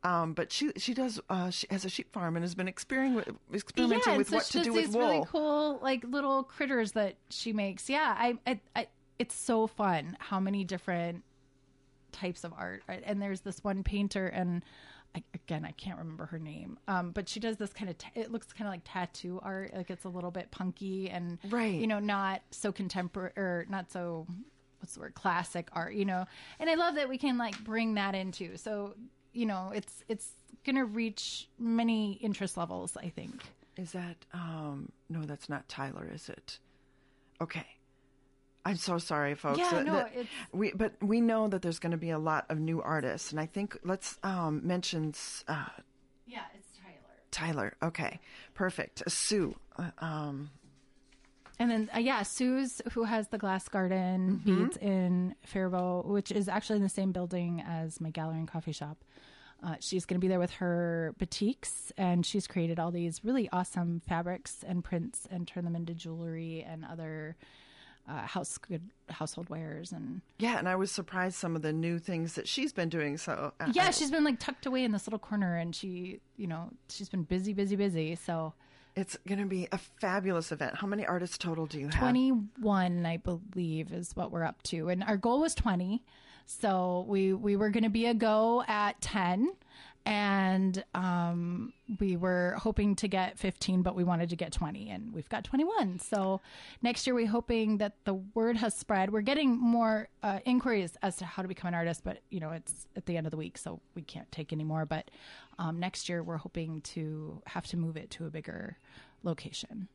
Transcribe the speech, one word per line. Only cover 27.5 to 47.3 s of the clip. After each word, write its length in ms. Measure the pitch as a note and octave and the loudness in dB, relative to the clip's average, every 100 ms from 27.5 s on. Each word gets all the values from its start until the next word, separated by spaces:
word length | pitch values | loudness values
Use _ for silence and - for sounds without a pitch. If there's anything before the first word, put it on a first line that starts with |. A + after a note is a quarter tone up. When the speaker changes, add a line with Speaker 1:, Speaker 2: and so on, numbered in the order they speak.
| G3 | -4
Speaker 2:
bring 300 | A3 A3 A3+ | -2 0 2
that 200 | G#3 G3 | 2 2
into. 440 | G3 F#3+ F3 F3 F3+ | 0 -2 -6 -8 -8
So, 360 | - G#3 G3+ G#3 B3 _ _ | -6 -4 -6 -10 -18 _ _
you 140 | A#3+ A3+ | -2 0
know, 260 | G3 F#3 | 0 -2
it's, 300 | G#3 - - - | -6 -6 -14 -6
it's 260 | A3 - - _ - - | -6 -6 -16 _ -8 0
gonna 180 | C4 | 2
reach 640 | A#3+ G#3 A3+ G#3 - - - - | 2 0 -2 -2 -6 -6 -10 -4
many 560 | A#3 A3+ A#3 A3+ G#3 | 2 4 4 4 2
interest 440 | G3 A3 G3+ G3 - | 0 -2 0 -2 -2
levels, 360 | E3+ F3+ F3+ - | -4 -4 -6 -6
I 100 | F3+ | -8
think. 340 | - - - - - _ - | -8 -10 -12 -16 -20 _ -10
Speaker 1:
Is 140 | F3+ | -8
that, 340 | F3+ F3 E3+ - | -6 -8 -10 -12
um, 580 | F3 E3+ D#3+ D3+ C#3 - - _ | -8 -6 -6 -6 -6 -10 -14 _
no, 140 | D#3+ | -6
that's 260 | D3+ D3 - | -4 -8 -6
not 180 | C#3+ - | -8 -8
Tyler, 440 | - C3+ - E2 | -8 -6 -6 -10
is 160 | - - | -10 -12
it? 300 | - - - _ _ _ _ _ _ _ _ | -14 -14 -16 _ _ _ _ _ _ _ _
Okay. 240 | E3 E3 - - _ _ _ _ _ _ _ _ | -6 -6 -10 -20 _ _ _ _ _ _ _ _
I'm 100 | - | -4
so 240 | F#3+ - E3+ | -2 0 0
sorry, 380 | - D3+ C#3+ D3 | 2 2 2 2
folks. 240 | D3+ C#3 | 2 4
Speaker 2:
Yeah, 160 | F4+ - | 4 4
Speaker 1:
Uh, 60 | |
Speaker 2:
no, 80 | C#4+ | 4
Speaker 1:
that 200 | D4 A#3+ | 2 2
Speaker 2:
it's 160 | B3+ A#3 - - | -4 -8 -10 -8
Speaker 1:
we, 200 | - G#3 | -2 0
but 220 | F#3+ A3 - | 2 -2 0
we 200 | G3+ A3+ | 2 4
know 260 | A#3 A3 G#3+ | 6 4 2
that 160 | F#3+ | 2
there's 160 | F3 E3 | 0 -2
gonna 180 | E3+ E3 | -2 -2
be 140 | E3 | 0
a 80 | D#3 | 0
lot 280 | D#3 D#3 - | 2 0 0
of 100 | D#3 | -2
new 240 | D#3+ E3 | 0 0
artists, 480 | - D#3 C3 - - | 0 0 0 -2 -4
and 80 | D3+ | -4
I 80 | D#3+ | -4
think 320 | - G3+ - | -4 -6 -6
let's, 340 | F3 F#3+ - - | -4 -4 -4 -6
um, 360 | G3 F#3 E3+ D3+ E3+ | -4 0 0 0 0
mention 440 | F3+ - E3+ D#3 | 0 0 -2 -2
s-, 340 | D3 - - - | -4 -10 -10 -6
uh, 200 | D#3 - - - _ _ _ - | -6 -6 -12 -20 _ _ _ -16
Speaker 2:
Yeah, 140 | A#3 - | -14 -14
it's 140 | G3+ - - | -18 -20 -20
Tyler. 200 | F#3+ - - - _ | -20 -20 -20 -20 _